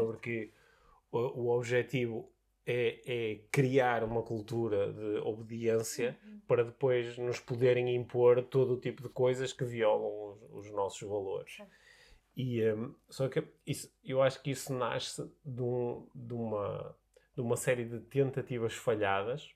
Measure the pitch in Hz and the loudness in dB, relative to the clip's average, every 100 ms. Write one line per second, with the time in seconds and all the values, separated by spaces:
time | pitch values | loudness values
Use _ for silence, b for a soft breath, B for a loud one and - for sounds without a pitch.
0 | 113 110 120 117 104 b b b b b | -2 -2 -6 -6 -6 b b b b b
1 | _ 117 131 - 120 120 117 123 117 131 | _ -2 -2 -2 2 2 2 0 2 0
2 | 120 113 - _ _ _ - 123 120 - | -2 -4 -10 _ _ _ -4 0 0 -2
3 | - 120 113 104 - - 131 135 123 117 | -6 -4 -2 -6 -2 2 4 6 4 2
4 | 113 117 - 113 104 117 113 101 104 104 | 0 -2 -2 -4 -4 -2 0 2 0 -2
5 | 107 107 117 110 113 117 113 113 113 - | -4 -2 -2 -6 -8 -2 2 2 0 -2
6 | 120 151 214 208 - 120 117 - 135 123 | -4 -4 -16 -12 0 2 2 0 2 2
7 | 120 120 123 117 - 117 127 123 123 123 | 0 -4 -4 -4 -4 2 4 4 4 0
8 | 117 123 123 123 123 135 123 123 127 113 | 0 6 8 8 4 2 4 2 -2 -6
9 | 120 - 127 127 131 - 123 120 107 107 | -8 0 2 2 -2 -4 -4 2 4 4
10 | 107 104 104 104 110 107 101 104 98 - | 0 -4 -10 -12 -16 -16 -8 -2 -2 -2
11 | 104 104 98 95 - - 202 b b b | -4 -4 -2 -6 -8 -16 -18 b b b
12 | b b _ - 127 120 110 107 127 - | b b _ -6 -2 2 2 0 -6 -12
13 | _ - 135 - - _ - 139 - _ | _ -4 -2 -2 -6 _ -6 -6 -8 _
14 | - 131 135 - 143 135 - 131 117 131 | -2 4 4 2 -6 -6 -4 -2 -2 -2
15 | - - 131 - 147 120 123 123 120 123 | -6 -8 -10 -12 -12 -4 -2 0 -2 -4
16 | - 131 120 120 113 107 101 101 - - | -10 -16 -10 -6 -2 -2 -2 -4 -8 -14
17 | _ b b - 120 117 - 123 117 117 | _ b b -6 -2 0 2 0 0 -8
18 | - 135 135 131 120 123 113 - - 107 | -4 2 2 0 -4 -2 -2 -2 0 2
19 | 101 98 104 143 - | 2 2 0 -6 -8